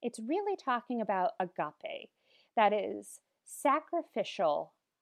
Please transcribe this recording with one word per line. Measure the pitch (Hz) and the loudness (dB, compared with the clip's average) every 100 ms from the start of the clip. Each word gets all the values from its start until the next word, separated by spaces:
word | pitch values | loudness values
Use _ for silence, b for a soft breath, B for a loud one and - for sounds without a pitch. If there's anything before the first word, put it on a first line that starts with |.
it's | 247 233 | -8 -6
really | 220 339 403 381 | -4 -2 -2 -2
talking | - 247 - 240 | -2 -2 -2 -2
about | 214 196 180 - | 0 2 0 0
agape, | 185 - 151 - - - - b b b b - | -4 -4 -6 -6 -10 -12 -14 b b b b 4
that | 208 | 4
is, | 208 190 208 202 - _ _ | 4 0 -6 -10 -18 _ _
sacrificial, | - - 294 285 302 339 - - 190 - 170 147 165 _ _ _ | -20 -2 2 2 0 -4 -2 -4 -4 0 2 2 -2 _ _ _